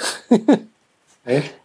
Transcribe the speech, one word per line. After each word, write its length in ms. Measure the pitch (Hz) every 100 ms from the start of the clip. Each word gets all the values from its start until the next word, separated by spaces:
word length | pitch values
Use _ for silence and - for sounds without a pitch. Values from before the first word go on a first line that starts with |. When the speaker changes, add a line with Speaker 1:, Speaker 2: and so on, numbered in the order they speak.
| - - -
Speaker 1:
<laughs> 80 | 233 220 226 - _ _ _ _ _
Speaker 2:
Echt? 300 | - 131 147 -